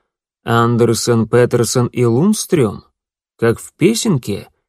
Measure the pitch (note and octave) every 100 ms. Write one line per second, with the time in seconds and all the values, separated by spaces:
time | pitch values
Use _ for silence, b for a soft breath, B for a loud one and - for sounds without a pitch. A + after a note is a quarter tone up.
0 | _ _ _ _ - A#2 A#2 A#2 A#2 A2
1 | - A#2 A2 A#2+ A#2 A#2+ A2+ B2+ A#2+ -
2 | A#2+ A#2 G3 G#3+ - E3 A2 - - _
3 | _ _ _ _ A#2 A2 - - E3+ A3+
4 | A3+ C#3+ A2 G2 - _